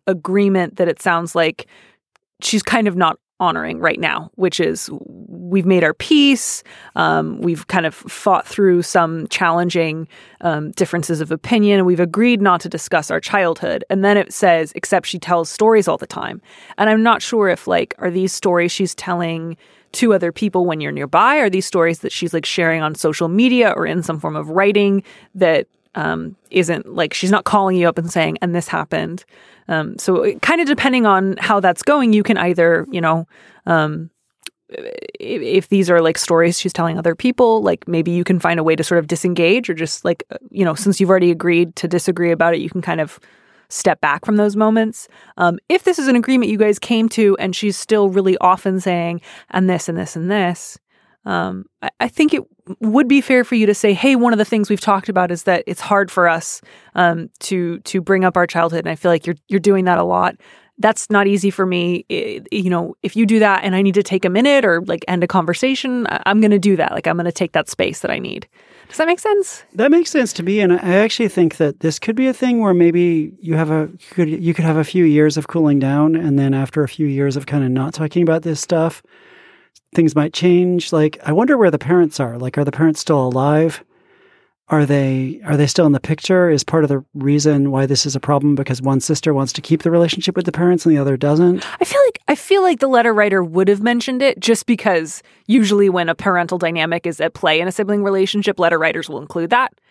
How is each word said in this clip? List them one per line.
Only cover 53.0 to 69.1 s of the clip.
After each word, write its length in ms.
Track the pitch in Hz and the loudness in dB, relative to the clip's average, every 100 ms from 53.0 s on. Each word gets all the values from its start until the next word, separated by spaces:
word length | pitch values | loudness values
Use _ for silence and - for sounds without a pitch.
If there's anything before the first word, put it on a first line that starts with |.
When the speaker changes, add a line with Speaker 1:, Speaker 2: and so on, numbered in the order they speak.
| 247 | 4
Speaker 1:
be 120 | 277 | 2
fair 240 | - 247 | 4 2
for 100 | 240 | 2
you 120 | 233 208 | 2 2
to 80 | |
say, 180 | 208 214 | 2 2
"Hey, 200 | 190 269 | 2 2
one 180 | 262 240 | 4 2
of 60 | 220 | 2
the 60 | |
things 240 | 214 220 202 | 0 0 0
we've 120 | 202 | 0
talked 280 | - 196 - | 0 0 0
about 220 | 185 175 | -2 0
is 140 | 170 | -2
that 200 | 196 175 - | 0 0 -2
it's 140 | 180 | -10
hard 300 | - 202 185 | 0 0 2
for 180 | 185 170 | 2 2
us, 320 | 165 - - _ - _ | 2 -4 -14 _ -20 _
um, 360 | - 175 165 - - | 0 2 2 -8 -12
to, 380 | - 190 170 170 | -6 -4 -4 -6
to 200 | - 190 | -6 -4
bring 220 | 170 190 | 0 2
up 120 | 185 180 | 2 2
our 100 | 175 | 0
childhood. 340 | 175 170 165 | 0 -2 -2
And 100 | 165 | -6
I 40 | |
feel 160 | 160 175 | -2 0
like 160 | 165 175 | 0 -2
you're, 100 | 165 - | -10 -4
you're 120 | 196 | 0
doing 260 | 202 190 180 | 2 2 2
that 120 | 175 | 0
a 60 | |
lot. 320 | 175 180 180 - _ - _ - | 0 0 0 -4 _ -20 _ -2
That's 320 | 214 - - | -2 -2 0
not 160 | 202 196 | 0 2
easy 240 | 202 196 | 2 0
for 140 | 190 | -2
me. 400 | 185 180 175 175 - | -2 -2 -2 -4 -6
I, 320 | - - - - | -8 -6 -10 -6
you 200 | 214 185 | -4 -2
know, 260 | 175 170 - | -2 -4 -8
if 120 | 202 | -6
you 100 | 220 | 0
do 140 | 214 220 | 2 4
that 240 | 208 190 | 4 2
and 120 | 196 185 | 0 0
I 60 | |
need 120 | 196 | 2
to 80 | 190 | 0
take 220 | 196 190 | 0 -2
a 60 | 180 | 0
minute 340 | 190 277 277 | 2 2 4
or, 160 | 214 170 | 2 0
like, 220 | 185 175 - | -2 -6 -4
end 160 | 180 | -2
a 40 | 175 | 0
conversation, 800 | 185 160 170 262 262 262 247 233 | 0 0 -2 -2 -2 -4 -4 -4
I, 140 | - - | -4 0
I'm 140 | 214 | 2
gonna 180 | 214 202 | 4 4
do 180 | 202 180 | 4 2
that. 160 | - | 0
Like, 140 | - 165 | -2 -4
I'm 100 | 170 | -2
gonna 160 | 175 | -4
take 200 | - 170 | -4 -2
that 160 | 160 - | -2 -4
space 320 | - - - | -4 -4 -4
that 100 | - | -6
I 80 | - | -6
need." 280 | - - - _ _ _ _ | -8 -12 -16 _ _ _ _
Does 100 | - | -4
that 80 | |
make 140 | 320 | -2